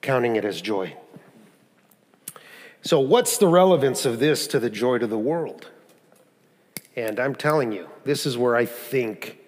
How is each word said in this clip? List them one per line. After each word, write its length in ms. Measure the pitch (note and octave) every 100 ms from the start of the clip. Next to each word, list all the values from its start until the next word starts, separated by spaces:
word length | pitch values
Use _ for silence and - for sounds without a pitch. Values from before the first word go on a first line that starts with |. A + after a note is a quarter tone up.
counting 340 | - C3 A#2+ A2+
it 80 |
as 160 | G2+ F2
joy. 360 | A2 G2+ F#2 - - - - - - _ _ _ _ _ _ _ - - - - - -
So 180 | - D#3+
what's 380 | C3+ A#3 A#3 -
the 100 | G3
relevance 560 | F3 F#3 F3 C3+ B2
of 140 | C3+ A#2
this 280 | D3 C#3+ -
to 100 | C#3
the 120 | A#2
joy 280 | G#2+ B2 B2
to 80 | A2+
the 120 | A2
world? 500 | A#2 E3+ D#3 - - - _ _ _ _ _ _ _ _ _ - - -
And 240 | A2+ G#2+
I'm 160 | C3 C#3
telling 340 | D3+ D3+ B2
you, 180 | G2+ E2+ -
this 220 | - C#3+ D3+
is 100 | A#2+
where 200 | B2 A#2+
I 80 |
think 760 | A#2+ - - C3+ A#2 G#2 - -